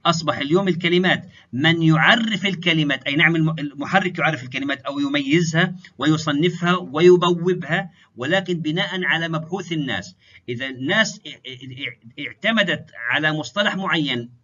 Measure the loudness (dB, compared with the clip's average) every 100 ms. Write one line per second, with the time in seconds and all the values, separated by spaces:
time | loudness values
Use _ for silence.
0 | 0 0 -2 -2 0 2 2 0 2 2
1 | 2 0 -2 -20 _ 0 2 4 4 6
2 | 6 4 2 -2 -2 -2 0 2 0 -2
3 | -2 2 2 4 0 -2 -8 -8 0 0
4 | 0 -2 -2 -2 -8 -6 -4 -6 -6 -4
5 | -2 -2 2 2 2 2 0 -4 -16 -2
6 | 0 2 0 0 0 0 0 0 -2 6
7 | 8 8 4 0 0 -2 -2 -4 -4 _
8 | _ -8 -2 0 0 -4 -2 -2 -2 -2
9 | -2 0 0 -4 -4 -8 -4 -4 -2 -4
10 | -8 _ _ -18 -10 -8 -8 -6 -2 0
11 | 0 -4 -16 -16 -16 -16 -16 -12 -12 -12
12 | -20 -12 -12 -4 -2 0 0 -2 -6 -8
13 | -2 0 0 -2 -4 -2 -2 -2 -2 0
14 | 0 -4 -6 -18